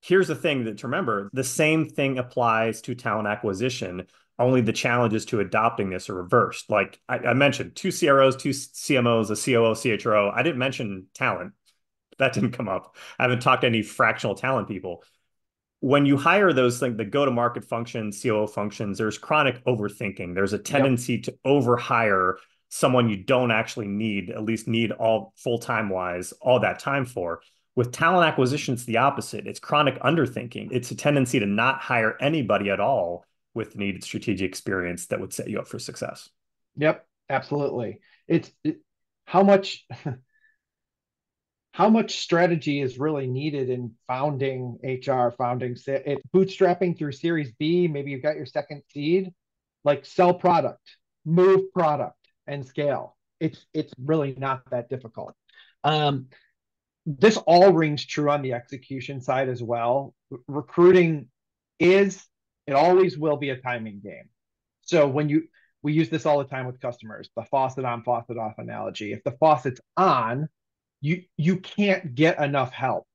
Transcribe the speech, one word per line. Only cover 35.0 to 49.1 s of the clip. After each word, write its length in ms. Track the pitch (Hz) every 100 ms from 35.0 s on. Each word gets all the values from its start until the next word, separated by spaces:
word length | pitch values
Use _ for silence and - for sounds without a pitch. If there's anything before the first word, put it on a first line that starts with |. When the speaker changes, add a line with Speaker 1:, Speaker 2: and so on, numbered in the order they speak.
| -
Speaker 1:
that 140 | -
would 120 | 92
set 160 | - -
you 100 | -
up 80 | -
for 140 | -
success. 500 | - - - - - _ _ _ _ -
Speaker 2:
Yep, 280 | 151 156 _ _ _
absolutely. 720 | 135 131 143 143 123 110 107 _ _ -
It's, 240 | 165 - _
it, 160 | 151 160 _ _ _ _
how 180 | - 175
much, 460 | 196 196 196 - _ -
<laughs> 1700 | 151 123 _ _ _ _ _ _ _ _ _ _ _ _ _ _ _
how 160 | - 196
much 300 | 220 - -
strategy 600 | - 170 180 170 143 143
is 160 | 135 123
really 300 | 151 147 131
needed 440 | 127 151 139 127
in 260 | 127 120 - _
founding 720 | 127 147 139 135 131 127 117
H 240 | 131 127 135
R, 240 | 127 120
founding 420 | - 120 123 127
sa-, 240 | 120 - 139 147
it, 140 | 139 -
bootstrapping 640 | 185 190 - 185 180 180 170
through 140 | 151
Series 400 | 127 170 165 139
B, 380 | 107 151 175 175
maybe 240 | 147 139
you've 100 | 135
got 140 | 147 156
your 100 | 123
second 360 | 151 143 143 _
seed, 400 | 147 147